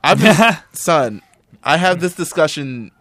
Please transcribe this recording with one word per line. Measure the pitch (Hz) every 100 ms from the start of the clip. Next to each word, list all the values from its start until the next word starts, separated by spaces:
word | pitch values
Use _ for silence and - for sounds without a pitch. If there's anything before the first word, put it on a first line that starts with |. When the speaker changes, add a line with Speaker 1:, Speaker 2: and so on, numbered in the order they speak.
Speaker 1:
I've | 147 139
been, | 208 165 226 170
Speaker 2:
<laughs> | -
Speaker 1:
son, | - - 160 123 104 - _ _ _
I | 127 160
have | 185 180
this | 180
discussion | 175 170 - 156 - 139 123 107 _